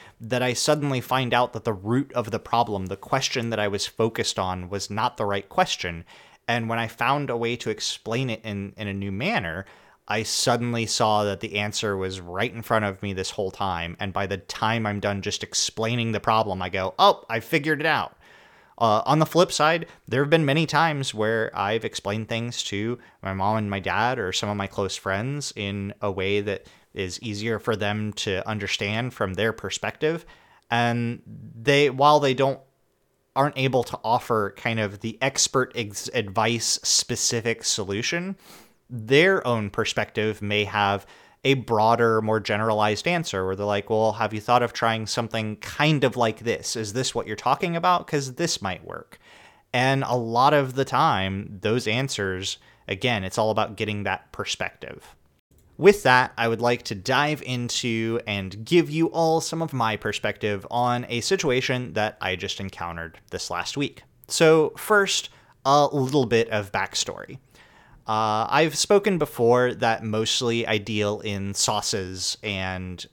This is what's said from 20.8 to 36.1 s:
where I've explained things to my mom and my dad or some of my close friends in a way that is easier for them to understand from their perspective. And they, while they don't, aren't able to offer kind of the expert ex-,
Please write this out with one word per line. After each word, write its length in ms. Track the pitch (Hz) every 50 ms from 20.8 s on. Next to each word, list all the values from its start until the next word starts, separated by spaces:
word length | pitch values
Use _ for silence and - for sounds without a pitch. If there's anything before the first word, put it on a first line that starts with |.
| 165 165 151 143 135 - -
where 380 | 107 107 107 113 113 110 - -
I've 320 | 90 98 101 110 113 -
explained 440 | 110 - - - 101 101 110 110 107
things 340 | 117 113 117 120 117 - -
to 340 | - - 101 104 113 120 - - - _ _ -
my 120 | 95 95
mom 220 | 95 95 101 110
and 120 | 110 107 101
my 120 | 101 101
dad 400 | 90 95 90 98 110 120 127 127
or 120 | 104 90 92
some 160 | - - 104
of 80 | 104
my 120 | 104 98 98
close 260 | - - 101 95 -
friends 580 | - - 98 95 98 110 131 143 147 135 - -
in 360 | - 104 101 98 101 98 98 104 -
a 120 | - 104 95
way 280 | 98 92 98 101 104 104
that 240 | 104 101 - - - - - _ _ -
is 260 | - 98 92 90 -
easier 380 | - 113 104 101 107 117 113 104
for 160 | - - 113
them 380 | 98 104 104 104 107 107 107 101
to 340 | - - 110 95 92 - -
understand 680 | 110 107 101 95 - - 110 101 107 113 123 127 -
from 200 | - 113 95 92
their 180 | 90 104 113 110
perspective. 720 | - - 95 - - - 104 - - - 156 165 170 - - - - _ _ _ _ _ -
And 520 | 117 117 120 117 117 120 120 117 120 - - - 85 - 95 107 - 113
they, 300 | 113 139 143 139 147 143
while 300 | 123 131 139 147 151 151
they 140 | 143 135 131
don't, 260 | 123 139 139 135 - - _ _ _ _ _ _ _ _ _ _ _ _ _ -
aren't 240 | 131 139 147 143 131
able 240 | 131 135 127 131 117
to 140 | - - - -
offer 500 | 110 117 123 - - 123 110 104 98 -
kind 220 | - - 123 113 113
of 220 | 107 101 101 101
the 180 | - 113 107 -
expert 520 | 131 135 135 - - - - 131 127 - -
ex-, 340 | - 117 104 104 - - -